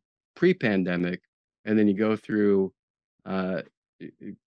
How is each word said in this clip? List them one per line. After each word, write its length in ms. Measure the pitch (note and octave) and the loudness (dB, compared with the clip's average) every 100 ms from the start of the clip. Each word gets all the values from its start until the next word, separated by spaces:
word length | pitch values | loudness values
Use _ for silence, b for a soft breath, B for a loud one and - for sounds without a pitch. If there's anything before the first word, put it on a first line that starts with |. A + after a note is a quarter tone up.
| _ _ _ - | _ _ _ 0
pre-pandemic. 840 | F3+ F3+ B2 G2 F2+ F2 F2 F2+ _ _ _ _ G#2+ | 0 2 0 0 0 -2 -4 -6 _ _ _ _ -2
And 120 | G#2+ | 2
then 100 | G#2 | 2
you 60 | |
go 220 | G2 A2 G#2+ | 2 0 -2
through, 580 | - G#2+ G#2 G2 F#2+ - _ _ _ _ F#2+ | -4 0 2 2 0 -6 _ _ _ _ -8
uh, 360 | F#2+ F#2 F2+ - _ _ - | -6 -4 -6 -8 _ _ -20
y-, 100 | D#2+ - | -20 -18
y-, 100 | G2+ F#2+ | -18 -18